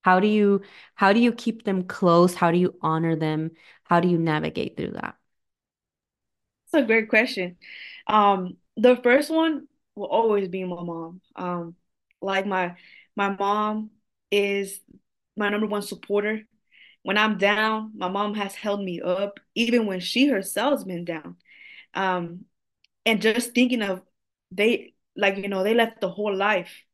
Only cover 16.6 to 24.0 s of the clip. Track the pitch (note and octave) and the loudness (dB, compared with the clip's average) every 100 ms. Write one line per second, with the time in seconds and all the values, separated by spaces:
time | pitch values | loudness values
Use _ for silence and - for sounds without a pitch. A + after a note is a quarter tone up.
16.6 | _ _ - _ F3+ G3+ G#3+ G3 G3 G#3 | _ _ -20 _ -2 0 2 2 2 2
17.6 | G#3+ A3 A3 G#3+ F#3 G3 G#3 G#3 G3 - | 0 -2 -8 -8 -6 -4 -4 -4 -8 -8
18.6 | G#3+ G3+ F#3+ E3+ F3+ F#3 G3+ - _ - | -6 -6 -6 -6 -4 -4 -4 -8 _ -4
19.6 | A#3 A#3+ G#3+ F#3 F3 A#3+ C#4+ G#3+ F#3 - | 0 0 0 -4 -4 2 2 2 -2 -2
20.6 | B3 C4 F#3+ F3 E3+ D#3+ D#3+ F3 _ - | 0 -2 -4 -10 -8 -10 -12 -20 _ -20
21.6 | - - - F#3 F#3+ F3+ E3+ F3 - _ | -20 -20 -12 -4 -2 -2 -6 -12 -20 _
22.6 | _ _ _ _ A3 A3 G#3 A#3 - - | _ _ _ _ 0 2 2 0 -2 2
23.6 | B3 A#3+ G3+ F#3 | 2 2 -2 -6